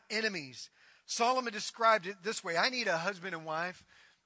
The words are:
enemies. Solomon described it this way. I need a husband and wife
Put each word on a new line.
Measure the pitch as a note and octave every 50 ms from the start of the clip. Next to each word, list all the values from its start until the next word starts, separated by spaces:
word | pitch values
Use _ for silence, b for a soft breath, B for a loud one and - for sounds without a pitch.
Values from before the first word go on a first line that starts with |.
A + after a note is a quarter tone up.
| _ -
enemies. | A3+ G#3+ A3 A3 G3 F3 D3 C3 B2 - - - b b b b b b b
Solomon | b - - A#3 A#3+ B3+ B3+ B3+ A#3 G#3
described | G#3 - - - - A3+ A3+ A3 G#3+ E3 F#3
it | G#3 G3 E3+
this | G3+ A3+ - -
way. | F#3 E3 E3
I | G3 B3
need | B3+ B3+ A#3 G3+
a | F3 D#3+
husband | E3 F#3+ G3+ F3+ E3+ F#3+ F3
and | E3 D#3+
wife | D#3+ D#3 D#3+ E3+ F3+ F3+ - - b b b b b b b b